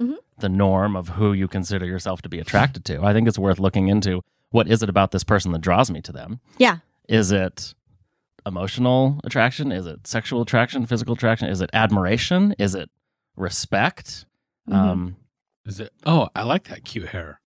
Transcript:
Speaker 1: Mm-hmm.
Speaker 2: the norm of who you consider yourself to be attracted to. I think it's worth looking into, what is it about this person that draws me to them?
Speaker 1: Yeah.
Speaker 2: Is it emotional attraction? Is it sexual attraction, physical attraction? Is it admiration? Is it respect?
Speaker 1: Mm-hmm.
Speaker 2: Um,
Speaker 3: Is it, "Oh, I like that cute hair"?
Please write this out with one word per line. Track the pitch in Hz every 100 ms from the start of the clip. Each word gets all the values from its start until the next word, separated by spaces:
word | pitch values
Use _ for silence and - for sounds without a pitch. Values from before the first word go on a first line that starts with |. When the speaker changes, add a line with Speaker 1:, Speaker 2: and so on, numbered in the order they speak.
Speaker 1:
Mm-hmm. | 240 311 - -
Speaker 2:
the | 98
norm | 95 98 95 104 95
of | 85
who | 87 107
you | 98 95
consider | 95 87 98
yourself | 90 92 98 92
to | -
be | 85
attracted | - 101 135 135 -
to. | 76
I | 98
think | 107 113
it's | 101
worth | 98 90
looking | 95 98 95
into, | 104 98 90 - _ _
what | 113 110
is | 110
it | 104
about | 95 95
this | 92
person | - 104 92
that | 82
draws | 87 98 123
me | 78
to | -
them? | - 87 117 _ -
Speaker 1:
Yeah. | 247 170 - _ -
Speaker 2:
Is | 110 196
it | 98 92 - - - _ _ _ _ _ _ 101
emotional | 90 98 - 127 127 131 143
attraction? | - 127 120 139 139
Is | 95 87
it | 78 -
sexual | 117 - 120
attraction, | 117 123 120 139 117
physical | 117 -
attraction? | 113 117 110 117
Is | 95
it | 87
admiration? | 110 110 101 90 117 - 180 101 -
Is | 101
it | 95 78 _ _ _ _ -
respect? | 92 - - 98 123 - - - - _ _ _ -
Speaker 1:
Mm-hmm. | 101
Speaker 2:
Um, | 95 90 90 92 _ _ _ _
Speaker 3:
Is | 104 95
it, | 110 _
"Oh, | - 160 107 -
I |
like | 117 165 -
that | -
cute | - 110 80
hair"? | 92 80 -